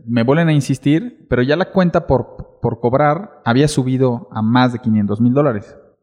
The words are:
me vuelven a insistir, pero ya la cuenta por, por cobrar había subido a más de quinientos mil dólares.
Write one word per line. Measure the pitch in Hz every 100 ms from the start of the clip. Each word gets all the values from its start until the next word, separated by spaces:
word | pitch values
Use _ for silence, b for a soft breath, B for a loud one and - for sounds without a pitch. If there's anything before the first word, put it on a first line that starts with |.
| 113
me | 117
vuelven | 117 156 165
a |
insistir, | 147 135 135 143 160 247 - -
pero | 123
ya | 127 160
la | 185
cuenta | 190 175 175 -
por, | 127 - - - _
por | 120 110
cobrar | 120 135 147 160 214 -
había | 117 123 151
subido | 143 127 127 131 117 -
a | 113
más | 110 127 127
de | 120
quinientos | 113 107 101 104
mil | 123
dólares. | 135 147 104 - - _ _